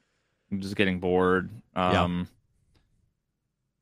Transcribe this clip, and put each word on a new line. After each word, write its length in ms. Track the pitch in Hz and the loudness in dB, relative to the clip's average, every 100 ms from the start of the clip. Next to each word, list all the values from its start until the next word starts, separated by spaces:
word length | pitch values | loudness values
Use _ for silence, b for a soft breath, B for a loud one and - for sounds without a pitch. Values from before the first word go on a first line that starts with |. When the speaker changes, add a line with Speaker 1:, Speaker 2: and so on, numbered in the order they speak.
| _ _ _ _ - 98 | _ _ _ _ -10 -8
Speaker 1:
just 180 | 98 104 | -8 0
getting 240 | 98 90 | 0 0
bored. 480 | 90 90 90 92 90 - _ - | 0 2 4 2 -2 -12 _ -2
Speaker 2:
Yeah. 280 | 90 92 | 2 2
Speaker 1:
Um, 260 | 87 87 90 _ _ _ _ _ _ _ _ _ _ _ _ _ _ _ | 2 -2 -6 _ _ _ _ _ _ _ _ _ _ _ _ _ _ _